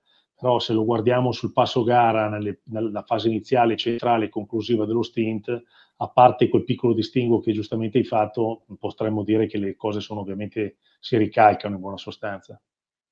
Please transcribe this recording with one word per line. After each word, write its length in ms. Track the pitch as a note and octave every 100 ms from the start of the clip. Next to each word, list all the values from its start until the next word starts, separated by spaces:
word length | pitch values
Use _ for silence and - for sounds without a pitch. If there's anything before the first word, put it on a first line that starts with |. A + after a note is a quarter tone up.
| _ _ _ -
Però 160 | B2+ A#2
se 140 | -
lo 120 | A2
guardiamo 460 | A2 A#2 A2 B2 B2+
sul 220 | A2+ C#3
passo 320 | - A#2+ C3
gara, 440 | A2+ B2 A#2 A2 G#2+
nelle, 340 | G#2+ G#2 F#2+
nella 380 | - A2 A2 G2+
fase 260 | - A2+ A2+
iniziale, 480 | A2 - B2 A#2+ A2
centrale 480 | A#2 A#2 B2 A#2
e 40 | G#2
conclusiva 560 | A2 G2+ A2+ G2+ A2+
dello 200 | G#2 A#2
stint, 580 | G#2+ A#2+ A2 A2 G#2+ A#2+ - _ _ -
a 100 | A2+
parte 400 | - B2 - A#2+
quel 160 | A2+
piccolo 300 | - A#2+ A#2+
distinguo 440 | A2 G#2+ C3 A#2+ A2+
che 140 | -
giustamente 460 | G#2+ G#2 A2+ A2 B2
hai 60 |
fatto, 600 | G#2 A2+ G#2+ A#2+ A2+ A2+ - G2
potremmo 420 | G#2+ - A2 G#2+
dire 240 | G2+ A2 G#2+
che 120 | G#2
le 180 | G2 F#2+
cose 240 | G#2+ G#2
sono 180 | G2+ G#2+
ovviamente, 600 | G2 G2 G#2 A2+ G2+ - _ _
si 180 | - A2+
ricalcano 600 | G#2 - G#2+ F#2+ G2+ G2
in 40 |
buona 160 | F#2+ F#2+
sostanza. 640 | - - G#2+ G2 - G#2+ _ _ _ _ _